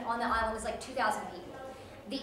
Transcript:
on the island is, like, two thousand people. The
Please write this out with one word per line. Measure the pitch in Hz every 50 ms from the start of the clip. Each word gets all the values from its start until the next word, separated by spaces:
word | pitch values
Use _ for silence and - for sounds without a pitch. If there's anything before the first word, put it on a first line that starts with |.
| 247
on | 233 233 240
the | 233
island | - 220 226 226 220 220
is, | 214 -
like, | 214 202 -
two | - 262 254
thousand | 262 226 214 - - -
people. | - - - - - - - - - - - - - - - - 208
The | 254 269